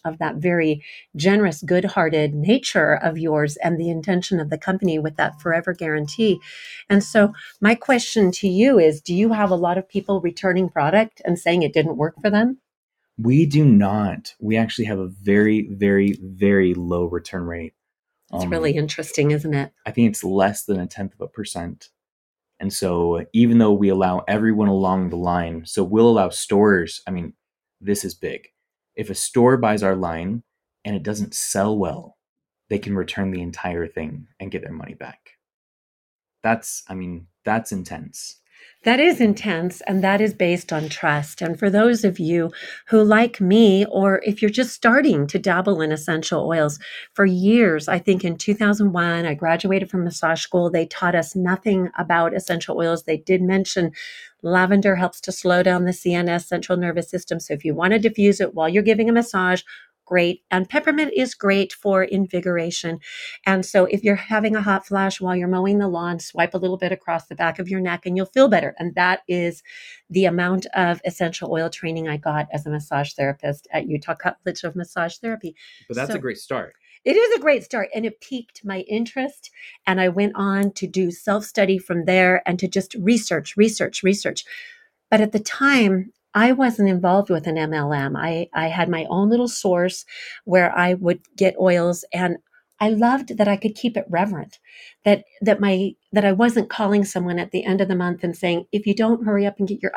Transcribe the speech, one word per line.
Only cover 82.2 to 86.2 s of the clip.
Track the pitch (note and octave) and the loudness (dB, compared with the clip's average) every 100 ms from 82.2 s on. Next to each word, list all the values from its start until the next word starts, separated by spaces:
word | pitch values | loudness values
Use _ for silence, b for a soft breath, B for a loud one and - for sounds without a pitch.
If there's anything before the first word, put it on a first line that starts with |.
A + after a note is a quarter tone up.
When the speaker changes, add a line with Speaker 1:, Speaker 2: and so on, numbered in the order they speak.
| F#3 F#3 | 4 2
Speaker 1:
and | - F3+ | 0 -4
to | F#3 | -2
just | G3 F#3+ A#3 | -4 -4 -2
research, | F3+ A#3 - D#3+ D3 - | 2 2 0 -4 -2 2
research, | A3 G#3+ F#3 - | 2 2 -4 -2
research. | F#3 G3+ - - B B B B B _ _ | -2 0 -4 -8 B B B B B _ _
But | A3 | 2
at | G#3+ | 2
the | G#3+ | -2
time, | G#3+ - C#4 C4+ G#3 F#3+ G3 - | -6 -2 2 4 4 2 -2 -12